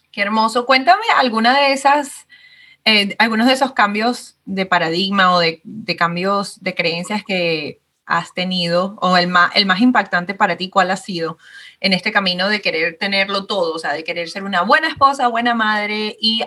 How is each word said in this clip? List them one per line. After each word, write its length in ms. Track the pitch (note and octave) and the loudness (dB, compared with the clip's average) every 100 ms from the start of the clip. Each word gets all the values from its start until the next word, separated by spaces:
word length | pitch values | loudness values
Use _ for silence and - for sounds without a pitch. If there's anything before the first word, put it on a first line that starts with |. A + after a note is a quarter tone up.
| _ | _
Qué 100 | - | -6
hermoso. 440 | G3+ A3 A3+ A#3+ A#3+ | -2 0 0 0 2
Cuéntame 380 | C4 C#4 G4+ A4+ - | 2 4 4 4 2
alguna 400 | C4 A3 A#3 C4+ | 2 2 2 4
de 140 | C#4 | 2
esas 540 | C4+ C#4 D4 C#4 - _ - - _ - _ A3 | 2 2 2 0 -10 _ -20 -20 _ -20 _ 0
eh, 240 | G#3+ G3+ - | 2 2 0
algunos 260 | A3+ A3 B3 | 2 4 4
de 60 | |
esos 200 | C4 C4+ | 4 2
cambios 640 | C4 G3+ G#3 A#3 A#3+ - _ - | 2 2 2 -2 -4 -10 _ -8
de 200 | F#3+ F#3+ | -6 0
paradigma 680 | F3 D#3+ E3 G3 G3 F#3 F3+ | 0 0 -2 0 2 4 4
o 40 | |
de, 220 | E3 E3 | 2 -2
de 320 | - - - E3+ | -12 -12 -6 -2
cambios 640 | E3+ F3 F#3+ G3+ G3 - | -2 -2 -2 -2 -4 -8
de 100 | F#3 | -8
creencias 500 | F3+ E3+ E3 F#3 G#3 | -4 -4 -4 -6 -6
que 580 | - F#3 E3+ D#3+ C#3+ - _ _ - | -4 -2 -2 -2 -6 -12 _ _ -4
has 280 | E3 - | -4 -4
tenido, 640 | - F3+ F3+ E3+ F3 G3 G#3+ | -6 -4 -2 0 0 -2 -2
o 140 | F3+ F3+ | 0 2
el 100 | F3 | 2
ma-, 240 | F3+ F3 | 2 2
el 140 | - G3 | 2 2
más 140 | F3+ | 4
impactante 520 | B3 B3 F#3+ F3+ F3 | 4 4 0 -2 -4
para 240 | G3 G3+ F3 | -2 0 -2
ti, 120 | F#3 | -2
¿cuál 180 | G3 F3+ | 0 0
ha 80 | F#3+ | 0
sido 400 | - E3+ E3 E3 - - - - | -6 -6 -6 -8 -18 -20 -20 -6
en 140 | F#3+ | -2
este 180 | F#3 G#3+ | -2 0
camino 380 | G#3 F#3+ F3+ G3 | -2 -2 -2 0
de 100 | G#3 | 0
querer 380 | F#3+ D#3+ E3+ E3 | -2 -2 -4 -4
tenerlo 480 | G3 G3 G3 G3 G3 | -2 -2 -2 -4 -4
todo? 280 | G3+ E3+ | -2 -2
O 40 | D#3+ | -4
sea, 160 | D#3 | -6
de 100 | D3+ | -6
querer 260 | D#3+ E3+ E3 | -6 -8 -8
ser 140 | G3+ | -10
una 200 | G3 G3+ | -4 -2
buena 240 | G3 D4+ D#4 | 2 2 2
esposa, 400 | - C4+ C#4 B3 | 2 2 4 0
buena 260 | A3+ A#3+ | 0 0
madre 640 | A#3 A3 G#3+ G#3 G#3+ G#3+ - | 0 0 -2 -2 -4 -6 -4
y 240 | A3 A3+ | -2 -2